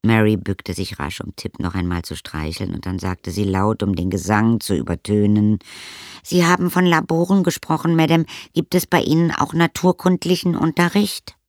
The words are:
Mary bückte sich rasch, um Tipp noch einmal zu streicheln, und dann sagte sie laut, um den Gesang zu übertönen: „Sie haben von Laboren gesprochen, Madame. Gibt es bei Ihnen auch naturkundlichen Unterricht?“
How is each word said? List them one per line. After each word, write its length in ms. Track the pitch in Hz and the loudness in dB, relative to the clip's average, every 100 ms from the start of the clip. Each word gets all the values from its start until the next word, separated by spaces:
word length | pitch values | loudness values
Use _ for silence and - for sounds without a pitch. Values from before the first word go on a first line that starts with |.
Mary 340 | 113 113 107 107 | 4 4 4 0
bückte 380 | - 95 - | -2 -8 -8
sich 260 | 92 95 - | -8 -8 -8
rasch, 220 | 71 - | -10 -8
um 120 | - - | -12 -10
Tipp 220 | - - | -12 -6
noch 160 | 87 92 | -6 -4
einmal 260 | 87 87 | -2 -4
zu 160 | 85 78 | -6 -12
streicheln, 560 | - 78 78 82 98 | -10 -8 -8 -6 -6
und 120 | - - | -6 -6
dann 140 | 92 | -6
sagte 320 | 92 92 - | -4 -6 -8
sie 140 | 87 101 | -4 -2
laut, 380 | 95 104 110 | 0 0 0
um 120 | 101 92 | -2 -2
den 140 | 90 | -2
Gesang 500 | 95 87 104 110 117 | -4 0 2 4 0
zu 160 | - 87 | 0 -2
übertönen: 840 | 58 85 - 104 104 104 107 107 - - - - - - | -2 -6 0 2 4 4 4 0 -4 -20 -18 -18 -20 -20
„Sie 240 | - 180 170 | -2 2 4
haben 240 | 180 175 | 2 2
von 160 | 180 180 | 2 4
Laboren 580 | 165 170 165 170 196 | 2 2 0 2 2
gesprochen, 520 | 175 - - 160 170 165 | 2 -2 -4 -2 2 2
Madame. 300 | 160 165 156 - - | 4 2 0 -8 -6
Gibt 220 | - - 180 | -4 0 0
es 120 | - | 2
bei 140 | 180 | 0
Ihnen 300 | - 160 170 | 2 2 2
auch 220 | - - | 0 -2
naturkundlichen 1040 | 165 170 - 180 175 185 185 170 180 175 165 | 2 0 2 0 2 0 0 0 0 0 0
Unterricht?“ 800 | 165 - 175 202 208 - - _ | 0 2 2 2 0 -4 -14 _